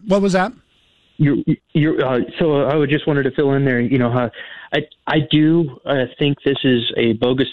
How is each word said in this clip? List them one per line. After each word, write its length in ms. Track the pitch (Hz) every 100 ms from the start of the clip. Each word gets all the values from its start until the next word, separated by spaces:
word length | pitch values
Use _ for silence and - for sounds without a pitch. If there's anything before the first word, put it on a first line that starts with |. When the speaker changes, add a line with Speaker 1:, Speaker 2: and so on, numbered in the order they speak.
| -
Speaker 1:
What 140 | 196
was 120 | 196
that? 200 | 185 196 - _ _ _ _ _ -
Speaker 2:
You're, 200 | 147 - - 151 _
you're, 320 | 160 151 -
uh, 160 | 131 123 - -
so 240 | 165 143
I 120 | 135
would 160 | 156 143
just 160 | 147 -
wanted 160 | 143
to 60 | 135
fill 220 | 127 139
in 120 | 139
there. 160 | 139 123
You 180 | 120 135
know, 120 | 120
how 200 | 123 120 - - - -
I, 60 | 151 147 _ -
I 120 | 156 151
do, 480 | 151 151 165 156 127
uh, 220 | - 139 123 -
think 200 | 147 143
this 140 | 139 135
is 280 | 135 120 113 -
a 160 | 117
bogus 340 | 110 123 131 131